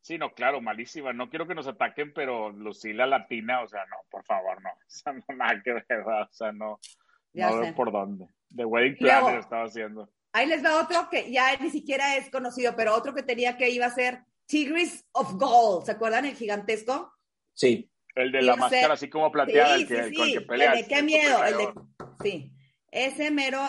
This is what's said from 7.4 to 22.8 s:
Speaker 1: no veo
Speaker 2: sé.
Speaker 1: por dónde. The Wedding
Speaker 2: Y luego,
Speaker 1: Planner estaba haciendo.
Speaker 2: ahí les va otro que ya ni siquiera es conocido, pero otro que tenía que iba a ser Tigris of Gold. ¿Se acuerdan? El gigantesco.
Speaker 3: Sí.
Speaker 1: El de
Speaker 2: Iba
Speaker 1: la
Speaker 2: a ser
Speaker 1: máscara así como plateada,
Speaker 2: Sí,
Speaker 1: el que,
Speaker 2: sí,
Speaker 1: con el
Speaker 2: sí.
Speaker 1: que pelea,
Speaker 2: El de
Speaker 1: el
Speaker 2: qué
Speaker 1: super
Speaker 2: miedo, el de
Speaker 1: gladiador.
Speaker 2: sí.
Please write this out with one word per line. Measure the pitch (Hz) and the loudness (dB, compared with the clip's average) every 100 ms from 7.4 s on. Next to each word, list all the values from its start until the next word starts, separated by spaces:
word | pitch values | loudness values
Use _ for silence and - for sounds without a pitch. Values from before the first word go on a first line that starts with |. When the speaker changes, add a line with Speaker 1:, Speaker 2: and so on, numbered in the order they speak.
| 185 | 0
Speaker 1:
no | 113 | 0
veo | 139 | -2
Speaker 2:
sé. | |
Speaker 1:
por | 160 120 | -2 -2
dónde. | 101 98 98 92 _ _ 120 | 0 -4 -8 -14 _ _ -8
The | 117 | -2
Wedding | 117 123 139 | 2 2 4
Speaker 2:
Y | |
luego, | 135 - | 6 8
Speaker 1:
Planner | 254 120 | 6 0
estaba | 107 117 113 | -4 -6 -6
haciendo. | 110 107 107 101 _ _ | -8 -10 -10 -18 _ _
Speaker 2:
ahí | 214 277 | -2 0
les | 320 302 | 2 2
va | 311 | 2
otro | 330 349 359 | 2 0 0
que | 269 214 | -4 0
ya | 247 262 269 | 2 2 0
ni | 302 | -4
siquiera | 302 - 269 277 277 | -6 -4 -2 0 -2
es | 262 | -4
conocido, | 262 247 247 240 220 | -8 -8 -2 -4 0
pero | 226 220 | 0 0
otro | 233 | -2
que | 277 | -8
tenía | 262 233 240 240 | -6 -2 -2 0
que | 247 | 0
iba | 247 240 | 0 -2
a | |
ser | 247 247 247 _ _ _ | 0 -2 -4 _ _ _
Tigris | 302 277 320 349 - _ | -2 0 0 -2 -4 _
of | - 240 | -4 -4
Gold. | 190 269 240 226 175 - | 0 6 6 6 2 -2
¿Se | |
acuerdan? | 214 226 226 277 | -2 0 0 -2
El | 233 | -6
gigantesco. | 220 208 202 220 220 277 359 _ _ _ _ | -4 -4 -2 -4 -2 -6 -6 _ _ _ _
Speaker 3:
Sí. | - 127 113 - _ _ - | 2 2 2 -2 _ _ -4
Speaker 1:
El | 127 | 0
de | 131 | 2
Speaker 2:
Iba | 127 120 | 4 4
Speaker 1:
la | 127 | 4
Speaker 2:
a | |
ser | 254 | 4
Speaker 1:
máscara | 151 147 | 4 2
así | 139 | -2
como | 151 156 | 0 0
plateada, | 151 135 143 147 143 | 2 4 6 6 4
Speaker 2:
Sí, | |
Speaker 1:
el | - | 2
que, | 117 117 | -2 -2
Speaker 2:
sí, | 311 | 0
Speaker 1:
con | |
el | 302 | 0
Speaker 2:
sí. | 254 | 0
Speaker 1:
que | |
pelea, | - 247 - | -2 4 4
Speaker 2:
El | 240 | 4
de | |
Speaker 1:
el | - | 2
Speaker 2:
qué | 285 | 0
Speaker 1:
super | 294 | 2
Speaker 2:
miedo, | 311 294 240 | 4 4 4
el | 208 208 | 2 0
de | 208 | -2
Speaker 1:
gladiador. | - - _ - - | -6 -20 _ -20 -6
Speaker 2:
sí. | 208 175 135 - _ _ | -6 -6 -12 -20 _ _